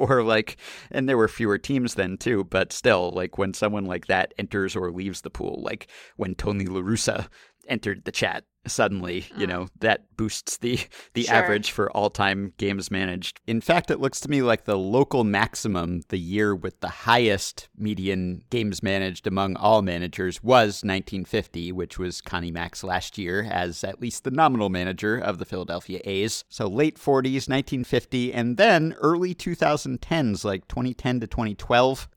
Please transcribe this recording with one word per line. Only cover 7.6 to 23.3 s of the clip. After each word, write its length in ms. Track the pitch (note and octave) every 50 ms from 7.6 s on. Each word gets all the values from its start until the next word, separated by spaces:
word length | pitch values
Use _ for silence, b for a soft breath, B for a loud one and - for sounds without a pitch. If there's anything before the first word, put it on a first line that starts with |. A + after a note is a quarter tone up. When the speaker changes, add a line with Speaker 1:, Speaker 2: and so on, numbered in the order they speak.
| _ -
Speaker 1:
entered 380 | B2+ G#2+ - G#2 G2 - -
the 60 | - -
chat 340 | - A#2 F#2+ - - - _ _ _ -
suddenly, 640 | - - - A2+ G2+ G2 F#2 F2+ F2 F2 F#2 - - -
you 80 | - G2+
Speaker 2:
Mm. 40 | F2+
Speaker 1:
know, 200 | F2+ F2+ F2+ F#2 - _
that 360 | - A2 G#2 - - _ _
boosts 400 | - A2 G#2+ - - - - -
the, 220 | - - A#2+ B2 - - B B B B B -
the 100 | A#2 A#2
Speaker 2:
Sure. 100 | A2+ A#2
Speaker 1:
average 380 | A2+ A2 - G#2 G#2+ G#2+ - -
for 180 | - G2+ -
all-time 640 | - G#2 G2+ G#2 - - G2+ G2 G2 G2 G2 G2 - -
games 340 | G2 G2 G2+ G2 F2+ - G2
managed. 480 | F#2+ F#2+ F#2 F2+ F#2 F2+ - - - _
In 160 | - A2+ A2+
fact, 300 | - - E3 F3 - -
it 80 | D3+ -
looks 220 | C3+ C3+ - -
to 100 | - C3+
me 100 | D3 C#3
like 260 | B2+ A#2+ A2+ - -
the 120 | - G#2 F#2+
local 460 | F#2+ F#2+ G#2+ B2+ C#3+ - - C3 A2+
maximum, 800 | G#2+ G2+ G2 A2+ A2+ - - - A2+ G2 F2 E2+ E2+ F2+ F2 - -
the 80 | - F#2
year 360 | E2+ E2+ F#2+ G#2 G#2+ G#2 G2+
with 240 | E2+ E2+ F#2 - _
the 100 | - F2
highest 800 | - - - A#2 A#2 B2 A#2+ A2 G2 F#2 - - - - - - _
median 680 | - G#2+ G#2+ G#2+ F#2 F#2 F#2+ F#2+ F#2+ F2+ F2+ F2+ - - _
games 300 | B2 A#2+ A2 G#2 F#2 -
managed 460 | - G2 G2 G2 F#2+ F#2+ F2 - -
among 300 | G#2 F#2+ G2 G2 G2 F#2
all 260 | - - G#2 A2+ G#2+ G2+
managers, 640 | F#2 E2+ E2+ F2+ E2+ - - F#2 F2+ F2 - -
was 400 | A2+ B2+ B2 A2+ G#2 G2+ - -
nineteen 400 | G2+ F#2+ F#2+ F2+ - G2+ F#2+ F2
fifty, 480 | - - A2 G2 - - E2+ E2+ F2 F2+
which 260 | F#2 F2 E2+ - -
was 220 | F#2 F2+ E2 -
Connie 320 | - - - F2 E2+ E2+ E2
Mack's 320 | E2+ E2+ E2+ - - -
last 340 | F#2+ F2+ F#2 - - - G#2
year 300 | F#2+ F2